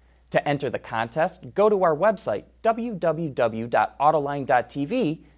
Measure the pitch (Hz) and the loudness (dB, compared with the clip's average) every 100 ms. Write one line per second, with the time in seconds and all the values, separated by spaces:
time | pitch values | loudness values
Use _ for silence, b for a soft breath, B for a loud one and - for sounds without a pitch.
0 | _ _ _ 160 - 143 131 - - 113 | _ _ _ -2 0 -2 -2 -6 -4 -4
1 | 117 156 175 - 131 185 214 202 180 147 | -2 -2 -2 -4 -6 2 2 4 2 2
2 | 202 208 - 104 - _ 220 226 240 190 | 2 0 -2 -4 -6 _ -2 -2 -4 -4
3 | 170 156 165 127 117 113 117 117 104 - | -2 -2 -4 0 0 -2 0 0 0 2
4 | 147 156 139 143 131 127 117 139 143 247 | 2 2 0 -4 0 0 0 -6 -4 -2
5 | 175 165 b | -2 -4 b